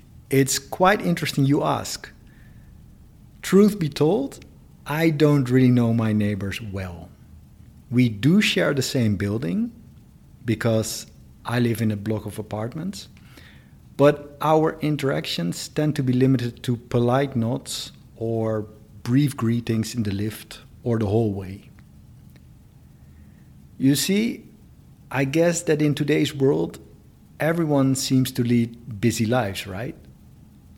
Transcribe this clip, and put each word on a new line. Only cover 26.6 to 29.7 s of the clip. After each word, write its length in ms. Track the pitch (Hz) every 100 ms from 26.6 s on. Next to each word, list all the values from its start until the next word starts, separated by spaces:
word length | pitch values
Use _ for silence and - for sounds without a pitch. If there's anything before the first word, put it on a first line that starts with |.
| 170 - - - - - - -
everyone 560 | 151 165 156 143 135
seems 380 | 131 - 131 127
to 100 | -
lead 580 | 117 120 117 - - 101
busy 240 | 117 107
lives, 440 | 107 127 104 92
right? 260 | -